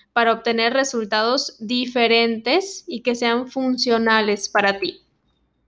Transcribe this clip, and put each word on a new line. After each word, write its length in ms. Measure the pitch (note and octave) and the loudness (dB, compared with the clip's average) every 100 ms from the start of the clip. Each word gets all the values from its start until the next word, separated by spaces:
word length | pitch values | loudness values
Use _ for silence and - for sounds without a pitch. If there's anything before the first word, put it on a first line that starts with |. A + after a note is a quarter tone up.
| _ | _
para 200 | A#3+ A3+ | 2 2
obtener 400 | A3+ A#3 A3+ A3+ | 2 0 0 2
resultados 840 | C4+ C4+ A#3+ G#3+ G#3+ A3+ C4+ - - | 0 0 -2 -2 0 0 0 -4 -8
diferentes 1200 | A3 B3 B3 B3+ A3+ A#3 A#3 A3+ A#3+ E4+ G4 - - | -6 -4 -2 0 2 4 2 0 0 0 0 -8 -10
y 140 | A#3 | -6
que 120 | B3 | -4
sean 320 | A#3+ A#3 A#3 B3+ | -2 0 0 -2
funcionales 1000 | C4+ C4 B3 B3+ A3+ A3+ A3 G#3 G#3 - | -4 -2 0 0 2 2 2 2 -2 -2
para 320 | G#3+ G3 G3 | 0 0 0
ti. 220 | - - _ _ _ _ _ _ | -6 -10 _ _ _ _ _ _